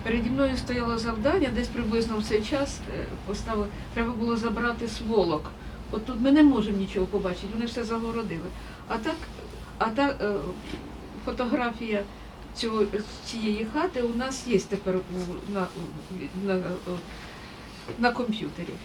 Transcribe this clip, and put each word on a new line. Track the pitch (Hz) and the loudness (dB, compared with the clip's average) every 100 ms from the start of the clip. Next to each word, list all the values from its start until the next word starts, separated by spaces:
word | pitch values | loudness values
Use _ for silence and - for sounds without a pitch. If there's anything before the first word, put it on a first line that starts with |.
переді | 226 233 233 | 2 2 2
мною | 262 277 254 | 2 2 2
стояло | - 247 233 233 | -2 -2 0 0
завдання, | 233 220 240 370 277 226 | 0 0 4 4 4 2
десь | 240 | -2
приблизно | 233 226 226 226 220 | 0 2 2 2 0
в | |
цей | 214 214 | 2 2
час, | 214 285 277 - - - | 2 0 0 -2 -6 -6
е, | - - - | -6 -6 -6
поставили, | 214 - 220 202 - - | -4 -2 0 0 -4 -6
треба | 233 233 | -2 0
було | 233 233 226 | 0 2 2
забрати | 226 214 240 233 233 | 2 0 0 0 -4
сволок. | 214 226 220 175 151 - - - - - | -4 2 4 4 2 -2 -10 -12 -10 -6
От | 214 220 | -4 -4
тут | 233 | 2
ми | 262 | 8
не | 285 | 12
можемо | 294 247 208 202 | 12 10 4 2
нічого | 190 202 185 | 2 0 2
побачити, | 202 185 175 196 | 2 0 -2 -4
вони | 220 233 | -2 -2
все | 247 | -2
загородили. | 220 226 226 226 214 165 180 180 - - - | -2 -2 0 -2 -2 -4 -6 -10 -12 -14 -4
А | 226 | -2
так, | 226 311 - - - - - - | 0 -4 -6 -10 -12 -12 -12 -2
а | 226 | 0
та, | 220 277 269 | 4 2 2
е, | 208 202 156 180 - - - - - - - | 0 0 -2 -6 -8 -10 -10 -12 -12 -8 -6
фотографія | 233 247 262 240 233 226 208 202 - - - - - | -2 2 2 2 -2 -2 -2 -2 -10 -14 -14 -14 -4
цього, | 233 220 208 208 214 - - | -2 2 2 2 -4 -10 -8
цієї | 233 220 208 220 | -2 0 0 0
хати | 302 349 262 | 0 0 2
у | 240 233 | 0 2
нас | 262 262 - | -2 -4 2
є | 202 | 2
тепер | - 196 190 185 | 2 -2 0 -2
у, | 180 180 180 180 - | -2 -6 -4 -6 -4
на, | 202 180 165 165 156 147 185 143 185 196 | -2 -2 -4 -8 -10 -10 -8 -8 -4 0
на, | 185 170 180 - 180 - - - - - - - - - 117 | 0 0 -4 -4 -6 -6 -12 -12 -14 -14 -14 -14 -14 -10 2
на | 240 | 2
комп'ютері. | 240 240 214 - - 165 165 | 2 -2 -2 -4 -6 -8 -10